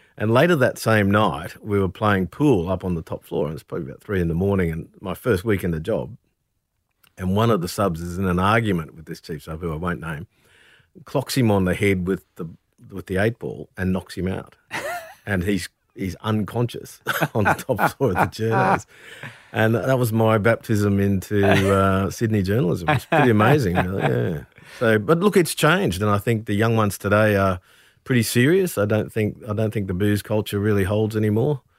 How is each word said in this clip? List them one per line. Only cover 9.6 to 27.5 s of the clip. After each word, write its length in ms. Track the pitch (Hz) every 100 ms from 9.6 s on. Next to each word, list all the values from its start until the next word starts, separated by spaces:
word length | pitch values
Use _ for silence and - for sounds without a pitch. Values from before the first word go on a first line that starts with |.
who 100 | 85
I 60 | 78
won't 240 | 87 85
name, 280 | 80 76 - _ _ _ _ _ _ -
clocks 320 | - - 127 -
him 140 | 117
on 140 | 101
the 100 | 92
head 320 | 87 101 95 90
with 180 | 95 - _
the, 100 | 82 - _ _ 117
with 160 | 98 -
the 100 | 92
eight 220 | 107 117
ball 320 | - 55 - -
and 160 | 92
knocks 240 | 92 - -
him 120 | 90
out. 280 | 95 - _ _
<laughs> 60 | - 571 698 659 - -
And 140 | 98
he's, 260 | 90 98 85 _ _ -
he's 180 | 95 87
unconscious 800 | 110 107 98 113 120 - - - - -
<laughs> 180 | 151
on 80 | 117
the 120 | 107
top 420 | 123 - 110 139 -
floor 140 | 135
of 60 | 92
the 100 | 90
journos. 600 | - 110 113 190 190 - - - - - - -
And 220 | 113 110
that 240 | 113 127 131
was 140 | 120
my 260 | 113 110 110
baptism 640 | 101 117 - 107 104 98
into, 720 | 98 98 - 104 98 98 98
uh, 360 | 98 95 95 98
Sydney 320 | - 117 110
journalism. 460 | 92 104 170 123 120
It's 160 | 147 -
pretty 240 | 165 139
amazing, 440 | 107 107 147 107
really, 280 | 87 90 98
yeah. 420 | 139 123 113 78 - - - -
So, 200 | 117 110
but 220 | 104 170
look, 160 | 202 196
it's 180 | 170
changed, 480 | - 151 175 180 87
and 80 | 104
I 80 | 101
think 280 | 110 113 110
the 80 |
young 220 | 101 113 113
ones 220 | 104 -
today 380 | 101 104 107 101
are 240 | 98